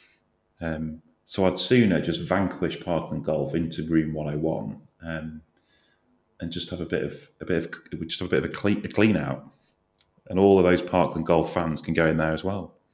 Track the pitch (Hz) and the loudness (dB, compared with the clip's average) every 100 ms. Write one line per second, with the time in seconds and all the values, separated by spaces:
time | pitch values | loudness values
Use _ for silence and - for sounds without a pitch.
0 | _ _ _ _ _ - 82 80 80 78 | _ _ _ _ _ -10 -6 -4 -6 -10
1 | _ _ - - 92 - - 127 107 82 | _ _ -8 2 2 2 4 6 6 4
2 | - 80 - 92 90 - 85 - - 82 | 0 -4 0 0 0 -2 -4 -4 -4 -4
3 | - 80 - 76 71 85 80 - 80 82 | -2 -6 -4 -2 -2 -2 -2 -4 0 0
4 | 78 78 73 73 80 80 53 - _ _ | 0 -4 -6 -4 -2 -4 -6 -12 _ _
5 | 82 80 78 78 _ _ _ _ _ _ | -10 -8 -10 -14 _ _ _ _ _ _
6 | _ _ _ - 85 85 - 87 80 87 | _ _ _ -10 -8 -8 -8 -8 -4 -4
7 | 73 - - - 78 85 80 - - 80 | -4 -10 -20 -14 -4 -2 -4 -12 -12 -10
8 | 82 - 90 76 80 - 101 104 - - | -8 -6 -2 -2 -2 -2 -2 -2 -2 2
9 | 107 92 69 67 - _ _ _ _ _ | 4 2 -2 -6 -10 _ _ _ _ _
10 | _ _ - 92 101 98 87 90 - 92 | _ _ -4 6 8 8 8 4 2 2
11 | 82 82 80 82 80 90 82 78 - 82 | 2 0 2 2 2 -2 -4 -4 -2 2
12 | 80 80 80 78 95 98 80 _ _ | 2 2 0 -2 -4 -6 -10 _ _